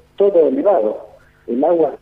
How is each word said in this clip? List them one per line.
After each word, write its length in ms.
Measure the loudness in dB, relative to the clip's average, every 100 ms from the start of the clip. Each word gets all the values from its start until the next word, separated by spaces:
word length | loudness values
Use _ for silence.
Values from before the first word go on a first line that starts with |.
| -20 -2
todo 340 | 2 4 2
nevado. 580 | 0 0 0 -2 -6 -12 -20 _ _ -8
El 160 | -2
agua, 320 | 0 0 0 -4